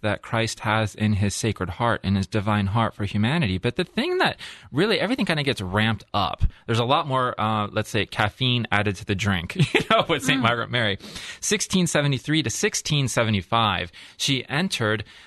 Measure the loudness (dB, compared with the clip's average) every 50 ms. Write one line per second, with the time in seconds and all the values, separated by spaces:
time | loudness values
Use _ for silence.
0 | -4 -4 -4 -4 -4 -4 -2 -2 -2 -2 -4 -4 -2 0 0 0 0 -2 -2 0
1 | 2 2 2 2 2 0 0 -2 -2 -2 -2 -2 -4 -6 -4 -2 0 0 0 0
2 | 0 0 0 0 0 0 -2 -2 0 0 0 0 0 0 2 0 0 0 -2 -4
3 | -4 -2 0 0 0 2 2 0 0 0 -2 -2 -2 -2 -2 -2 -4 -4 -4 -4
4 | -2 0 0 0 0 0 -2 -4 -12 -16 -16 -18 -16 -6 -2 0 2 2 2 0
5 | 0 0 0 0 0 0 0 0 0 0 -2 -2 -2 -2 0 2 2 2 0 -2
6 | -4 -4 -2 0 0 0 0 0 0 0 0 -2 -4 -2 0 2 2 2 2 2
7 | 2 0 0 0 0 0 -2 -2 -2 0 0 0 -2 -2 -2 -4 -4 -2 -2 -2
8 | -2 -2 0 0 0 0 0 0 0 0 0 0 0 0 0 2 2 0 -2 -2
9 | -2 -2 -2 0 2 0 0 0 -2 -2 0 0 2 2 2 0 2 2 2 2
10 | 2 2 0 0 2 0 2 2 2 2 2 0 -2 -2 -2 0 0 0 -2 -4
11 | -6 -12 -14 -14 -12 -14 -12 -8 -4 -2 -2 0 0 0 2 2 2 2 2 2
12 | 2 2 0 -2 -2 0 0 0 0 0 -2 -2 -2 -2 -2 -2 -2 0 0 0
13 | 0 0 2 2 2 2 2 0 0 0 2 2 2 2 2 0 -4 -6 -10 -16
14 | -20 -18 -10 -4 -2 0 0 -2 -2 -4 -2 -2 -2 -2 -2 0 0 2 0 0
15 | -4 -8 -16 -20 -20